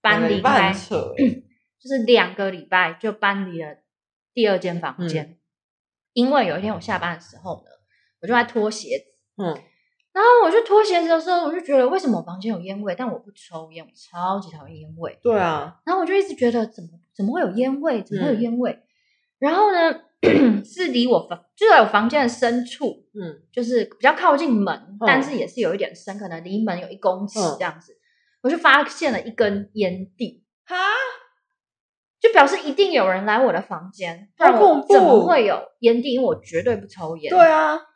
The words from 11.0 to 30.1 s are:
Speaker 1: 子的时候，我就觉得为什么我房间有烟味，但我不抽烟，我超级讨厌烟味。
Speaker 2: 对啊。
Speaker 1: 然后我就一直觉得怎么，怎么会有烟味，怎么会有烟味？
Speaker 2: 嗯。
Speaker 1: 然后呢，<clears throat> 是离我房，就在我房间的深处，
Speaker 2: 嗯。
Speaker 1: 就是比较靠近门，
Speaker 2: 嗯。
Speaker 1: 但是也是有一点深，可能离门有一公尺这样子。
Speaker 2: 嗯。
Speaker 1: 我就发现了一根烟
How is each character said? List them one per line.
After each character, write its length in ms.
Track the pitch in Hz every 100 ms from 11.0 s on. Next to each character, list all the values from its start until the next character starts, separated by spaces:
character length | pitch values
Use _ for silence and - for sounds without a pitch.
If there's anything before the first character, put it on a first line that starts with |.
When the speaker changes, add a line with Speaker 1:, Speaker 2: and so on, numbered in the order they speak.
Speaker 1:
子 60 | 330
的 120 | 330
时 100 | 320
候， 140 | 349
我 80 | 320
就 80 | 339
觉 160 | 339 277
得 100 | 254
为 120 | 370
什 100 | 302
么 100 | 196
我 60 |
房 160 | 165 185
间 120 | 208
有 80 | 202
烟 180 | 180 196
味， 120 | 208 180
但 100 | 254
我 120 | 180
不 120 | 208
抽 380 | - - 165 160
烟， 140 | 165
我 60 | 160
超 460 | _ - 175 180 196
级 100 | 180
讨 160 | 156 147
厌 120 | 160
烟 140 | 156 160
味。 200 | 165 -
Speaker 2:
对 160 | 240 220
啊。 400 | 175 156 143 -
Speaker 1:
然 100 | -
后 60 | 370
我 60 | 339
就 80 |
一 80 | 392
直 120 | 392
觉 160 | 294 240
得 160 | 233 220
怎 160 | -
么， 60 | 170 _ _
怎 100 | _
么 100 | 196
会 80 | 311
有 80 | 269
烟 300 | 202 254 269
味， 200 | 311 240
怎 140 | 196 202
么 80 |
会 100 | 285
有 60 | 220
烟 180 | 233 233
味？ 140 | 247
Speaker 2:
嗯。 100 | - _ _ _ _ _ _
Speaker 1:
然 160 | 277
后 180 | 339 415
呢， 280 | 370 330 - _ _
<clears throat> 420 | 349 294 262 202
是 220 | - 359 349
离 200 | 247 247
我 220 | 202 -
房， 100 | 175 _
就 140 | _ 440
在 140 | 330
我 40 | 214
房 220 | 208 226
间 140 | 294
的 60 | 247
深 360 | - 240 240
处， 400 | 247 - 262 - _
Speaker 2:
嗯。 300 | 208 175 156 _
Speaker 1:
就 100 | -
是 220 | 240 247
比 140 | 220 -
较 140 | 254
靠 220 | 311 359 285
近 140 | 330
门， 240 | 220 196
Speaker 2:
嗯。 240 | - - 208 226
Speaker 1:
但 160 | 269
是 140 | 269 262
也 100 | 147
是 140 | -
有 140 | 226
一 20 | 196
点 180 | 190
深， 220 | 185 - 202
可 100 | 196
能 140 | 165
离 220 | 175 202
门 160 | 220 180
有 80 | 180
一 80 | 196
公 300 | 185 185 202
尺 120 | 220 175 143
这 0 |
样 200 | 180 160
子。 140 | _
Speaker 2:
嗯。 80 | _ _ _ _ _
Speaker 1:
我 60 | 247
就 80 | 330
发 280 | - 285
现 280 | 294 - 320
了 80 | 208
一 100 | 226
根 360 | 226 214 202 202
烟 360 | 214 196 185 185